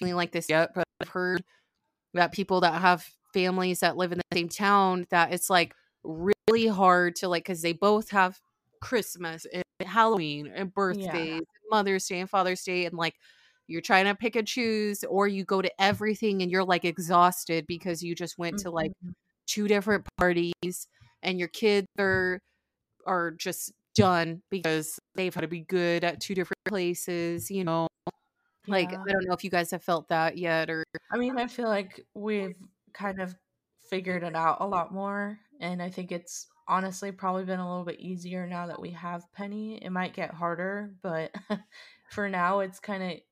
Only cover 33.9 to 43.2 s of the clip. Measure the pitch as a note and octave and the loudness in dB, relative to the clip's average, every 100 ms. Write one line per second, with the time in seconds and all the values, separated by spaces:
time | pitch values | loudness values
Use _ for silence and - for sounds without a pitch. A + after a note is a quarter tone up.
33.9 | F#3+ F#3 F3+ E3+ E3 E3 - G3 F#3+ E3 | -6 -2 -4 -2 0 2 2 0 -2 -2
34.9 | F#3+ G3 G3+ G3+ G#3+ _ D4 F3+ F3+ F3 | -4 -6 -4 -6 -8 _ -10 -6 -4 -6
35.9 | F3+ F3+ F3 - - - _ - F3+ F#3+ | -8 -8 -8 -8 -14 -16 _ -2 0 0
36.9 | F#3 G3+ F#3+ F#3+ F#3 F#3 F#3 F3+ F3+ F3 | -6 -10 -6 -4 -2 -2 -4 -4 -6 -8
37.9 | - F3 F#3 F3 F#3 F3+ F3 F3 - - | -10 -10 -10 -8 -8 -6 -6 -8 -10 -12
38.9 | E3+ F3 F3 F3 - G3+ G#3 G#3+ A3 - | -12 -10 -10 -12 -12 -10 -8 -10 -10 -6
39.9 | F#3 F3+ F#3 D#3+ E3+ E3+ E3+ F#3 G3+ G#3 | -4 -4 -6 -8 -4 -4 -4 -4 -6 -8
40.9 | F#3+ F#3+ D#3+ D#3+ - - G#3 - - - | -10 -6 -6 -6 -10 -6 -8 -8 -20 -20
41.9 | _ _ - G3+ F#3+ F3 G3+ F#3+ F#3 - | _ _ -6 -4 0 2 2 -2 -6 -8
42.9 | G3 F#3 E3 | -6 -6 -8